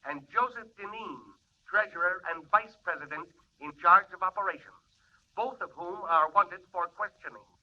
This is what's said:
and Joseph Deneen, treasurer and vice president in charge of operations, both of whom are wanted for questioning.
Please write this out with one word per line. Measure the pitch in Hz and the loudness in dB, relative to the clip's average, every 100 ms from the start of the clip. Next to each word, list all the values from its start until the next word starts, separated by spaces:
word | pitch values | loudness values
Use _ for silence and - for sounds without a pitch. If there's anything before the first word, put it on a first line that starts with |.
| 139 | -10
and | 147 139 | -10 -6
Joseph | 202 247 240 220 208 | -2 -2 -4 -18 -14
Deneen, | 202 220 202 131 101 - _ _ - | -12 -10 -12 -12 -18 -20 _ _ -2
treasurer | 202 208 170 175 185 165 | 0 0 0 -2 -2 -6
and | 165 160 | -8 0
vice | 208 220 - | 0 0 -10
president | - 156 147 151 170 _ _ _ | -6 -6 -8 -12 -14 _ _ _
in | 147 147 | -14 0
charge | 170 185 196 | 8 8 6
of | 180 | -4
operations, | 185 196 190 165 - - _ _ _ _ _ | -4 0 -2 -4 -12 -20 _ _ _ _ _
both | - 240 254 | -6 -6 -6
of | 175 | -12
whom | - 175 202 185 | -10 -10 -8 2
are | 165 156 | 4 6
wanted | 202 196 180 - | 4 2 -4 -10
for | 180 170 | -6 -6
questioning. | - 208 _ 156 113 - _ | -6 -10 _ -18 -18 -20 _